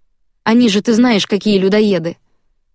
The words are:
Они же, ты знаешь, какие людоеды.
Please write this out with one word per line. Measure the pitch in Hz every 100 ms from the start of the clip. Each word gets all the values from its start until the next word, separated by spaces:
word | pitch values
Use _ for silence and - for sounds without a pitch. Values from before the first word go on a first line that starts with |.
| _ _ _ _
Они | 220 233 240
же, | 196
ты | 240
знаешь, | 220 247 202 -
какие | 202 214 196
людоеды. | 190 208 214 175 165 - _ _ _ _ _